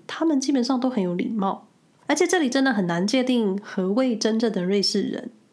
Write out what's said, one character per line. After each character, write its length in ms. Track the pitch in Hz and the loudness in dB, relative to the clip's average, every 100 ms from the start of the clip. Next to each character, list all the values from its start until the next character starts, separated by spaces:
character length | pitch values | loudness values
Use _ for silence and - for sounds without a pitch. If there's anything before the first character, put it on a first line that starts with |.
| - | -10
他 200 | - 330 | -2 0
们 120 | 277 | 2
基 140 | 262 | 0
本 100 | 269 | 0
上 160 | 240 254 | 0 0
都 120 | 262 | 0
很 120 | 240 | 0
有 120 | 180 | -2
礼 140 | 180 - | -2 -2
貌。 400 | 220 190 - - _ _ _ - | -2 -2 -4 -12 _ _ _ -4
而 80 | |
且 120 | 294 349 | 0 2
这 120 | 370 | 2
里 120 | 269 | 2
真 120 | 269 | 2
的 80 | 269 | 0
很 160 | 208 175 | 2 0
难 200 | 170 202 | 0 0
界 180 | 262 | 0
定 340 | 247 247 208 196 | 2 2 0 -2
何 260 | - - 185 | -6 -4 0
谓 240 | 208 262 | 2 0
真 240 | 214 220 220 | 0 0 2
正 140 | 233 | 0
的 100 | 196 | 0
瑞 200 | 180 202 | 0 0
士 180 | 196 202 | 0 0
人。 300 | - - - - _ | -2 -6 -10 -16 _